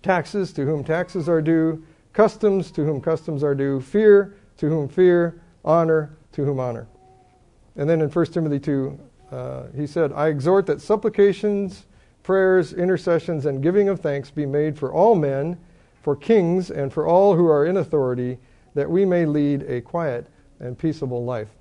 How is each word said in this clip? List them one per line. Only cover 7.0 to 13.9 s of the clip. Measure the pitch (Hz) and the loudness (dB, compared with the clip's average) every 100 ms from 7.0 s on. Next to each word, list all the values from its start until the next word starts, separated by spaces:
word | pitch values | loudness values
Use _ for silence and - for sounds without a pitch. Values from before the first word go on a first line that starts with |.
| _ _ _ _ _ _ _ - | _ _ _ _ _ _ _ -6
And | 151 | 0
then | 165 | 0
in | 151 | 0
First | 185 160 | 0 0
Timothy | 175 156 143 | -2 -2 -2
two, | 147 139 135 143 - _ - | -2 -2 -4 -8 -20 _ -16
uh, | 131 127 131 120 127 | -12 -10 -12 -12 -8
he | 143 | -6
said, | 170 151 | -2 -2
"I | 147 156 | 0 0
exhort | 147 147 196 190 | 0 2 2 2
that | 139 | -4
supplications, | - 208 220 214 202 185 208 202 196 - _ - _ _ | -2 0 0 2 2 2 -2 -2 -6 -10 _ -20 _ _
prayers, | - 190 190 185 165 | -2 2 4 2 0
intercessions, | - 180 180 180 165 165 160 143 | -2 -2 0 0 -2 -2 -4 -4
and | 135 | 0
giving | 151 196 | 0 2
of | 196 | 0